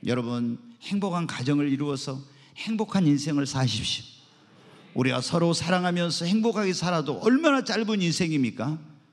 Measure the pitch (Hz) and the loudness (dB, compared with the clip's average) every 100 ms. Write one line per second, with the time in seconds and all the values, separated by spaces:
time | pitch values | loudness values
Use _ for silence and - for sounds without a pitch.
0 | - 123 117 120 120 120 - - - 202 | 0 -2 -2 -2 -4 -6 -12 -18 -6 -2
1 | 196 175 160 - 131 147 143 139 147 135 | -2 -2 -4 -4 0 2 2 0 -2 -4
2 | - 135 135 - - - - 220 214 196 | -6 -8 -12 -20 -20 -12 -6 -4 0 2
3 | 165 143 165 143 139 139 127 107 - - | 4 4 2 -2 0 0 0 0 -4 -6
4 | - - - _ - - - - - - | -8 -20 -20 _ -20 -20 -20 -20 -10 -2
5 | 127 127 123 170 170 165 165 180 180 175 | 0 0 0 2 2 0 0 0 2 0
6 | 175 - 170 214 226 202 196 180 170 170 | -2 -2 0 2 2 0 -2 0 0 0
7 | 143 131 214 254 320 277 - 196 214 214 | -2 0 4 4 4 2 0 -2 0 2
8 | 175 160 180 151 123 95 123 156 - - | 0 0 0 2 0 0 -4 -4 -10 -20
9 | _ | _